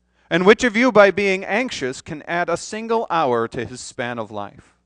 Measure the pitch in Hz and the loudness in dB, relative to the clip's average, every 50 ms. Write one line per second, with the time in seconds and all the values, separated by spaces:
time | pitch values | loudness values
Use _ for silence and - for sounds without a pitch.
0 | _ _ _ _ _ - 165 170 185 190 226 - 254 247 196 220 247 262 202 214 | _ _ _ _ _ -2 0 4 6 6 6 6 4 0 2 2 2 4 6 6
1 | 202 202 175 190 202 196 190 190 196 - 196 220 262 247 - - 139 127 127 - | 6 6 6 2 0 0 0 -2 -4 -4 -4 -2 -2 -4 -6 -6 -6 -6 -6 -8
2 | - - 165 151 - - 170 175 175 165 170 165 - - - 214 226 220 233 226 | -12 -12 -12 -12 -8 -6 -4 -2 -2 -2 -2 -4 -6 -8 -10 -8 -6 -2 -2 -2
3 | 226 - 170 165 156 131 120 117 113 113 - 131 117 104 127 123 - - - - | -2 -2 0 0 2 2 2 0 0 -2 -4 -8 -8 -8 -10 -14 -16 -14 -10 -8
4 | 123 120 123 120 110 101 110 104 101 101 - - - _ _ _ _ | -8 -6 -6 -8 -8 -8 -8 -10 -10 -12 -14 -20 -20 _ _ _ _